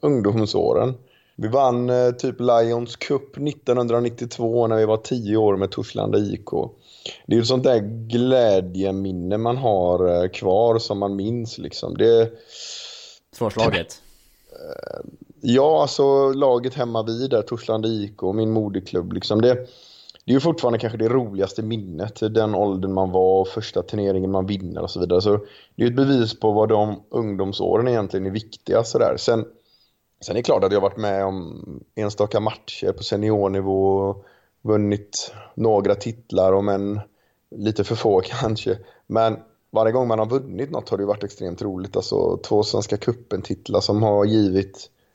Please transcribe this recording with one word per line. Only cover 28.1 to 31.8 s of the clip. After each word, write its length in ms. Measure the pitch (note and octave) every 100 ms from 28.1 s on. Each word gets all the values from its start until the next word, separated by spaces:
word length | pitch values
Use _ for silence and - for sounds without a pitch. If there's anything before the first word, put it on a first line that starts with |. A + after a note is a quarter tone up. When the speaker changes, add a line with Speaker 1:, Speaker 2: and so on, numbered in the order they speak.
| F#2+ F#2+
Speaker 1:
är 40 |
viktiga 540 | G2+ - - - G#2
sådär. 320 | A#2 - A2+ -
Sen, 260 | - A#2 G#2+ - _ _ _ _ _ _
sen 120 | - G#2
är 20 |
det 40 |
klart 220 | A#2+ A#2+
att 80 | F#2+
jag 80 | G2+
har 80 | F#2+
varit 80 | -
med 280 | G#2+ G2
om 400 | G2 F#2+ E2 - - C#2+